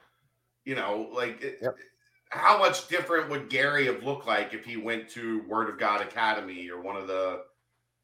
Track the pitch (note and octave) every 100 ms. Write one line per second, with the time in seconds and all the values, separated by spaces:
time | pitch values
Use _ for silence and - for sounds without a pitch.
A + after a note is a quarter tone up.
0 | _ _ _ _ _ _ C3+ B2+ G2 G#2+
1 | A2 B2 A#2+ A2 C3+ - B2 - - _
2 | _ _ - - E3 G#3 F#3 - - E3+
3 | - E3 D3 C#3+ A2+ C3 C#3+ D3 C3 G#2
4 | C3+ C#3 A#2 G#2 G#2 A2 A#2 A2+ A2 A2
5 | A2+ B2 A2+ A2 G2 A2 G#2+ G2 G#2+ G#2
6 | - A#2 A2 G#2+ F2+ F2+ F2 F2 F#2+ G2
7 | F#2+ F#2 F#2 F2+ - _ _ _ _ _